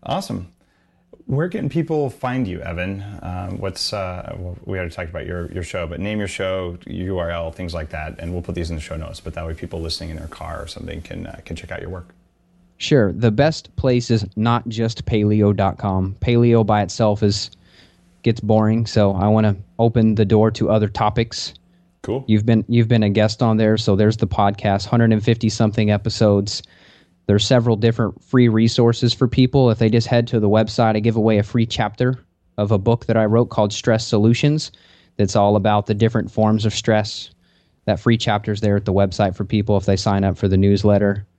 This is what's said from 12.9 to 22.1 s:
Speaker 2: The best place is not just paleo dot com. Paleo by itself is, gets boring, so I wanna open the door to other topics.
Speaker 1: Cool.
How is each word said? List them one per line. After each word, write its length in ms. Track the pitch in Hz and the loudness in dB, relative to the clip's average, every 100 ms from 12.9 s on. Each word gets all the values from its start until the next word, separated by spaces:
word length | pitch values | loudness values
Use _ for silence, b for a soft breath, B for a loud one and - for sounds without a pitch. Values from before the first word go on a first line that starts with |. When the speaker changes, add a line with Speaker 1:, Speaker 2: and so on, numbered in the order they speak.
| 147 101 | 4 4
Speaker 2:
The 180 | - 117 | 2 0
best 440 | 107 143 160 - - | 2 0 0 -10 -4
place 340 | 135 123 120 | 0 0 2
is 160 | 113 98 - | 0 0 -2
not 320 | 113 120 117 | 0 0 -2
just 380 | 113 113 113 - | -4 -4 -4 -2
paleo 500 | 113 104 104 104 101 | 0 2 4 2 2
dot 220 | 98 - | 0 0
com. 360 | 104 92 95 98 | -2 -2 -2 -4
Paleo 440 | - 117 120 117 | 0 4 6 4
by 180 | 107 107 | 4 2
itself 400 | 98 - 110 104 | 0 0 0 2
is, 280 | 104 104 - b b b b b b _ | 0 -2 -6 b b b b b b _
gets 160 | - 107 | -2 -2
boring, 460 | 104 110 107 113 | 2 2 4 2
so 280 | 113 - 101 | 0 2 2
I 140 | 95 104 | 2 2
wanna 280 | 110 107 95 - _ | 4 2 0 -6 _
open 360 | 117 117 110 107 | 0 2 2 2
the 100 | 104 | 4
door 240 | 107 110 | 4 4
to 180 | 107 92 | 2 0
other 180 | 107 104 | 2 0
topics. 680 | 98 107 107 117 - - - _ _ _ _ | 0 -2 0 -4 -6 -12 -14 _ _ _ _
Speaker 1:
Cool. 200 | - | -8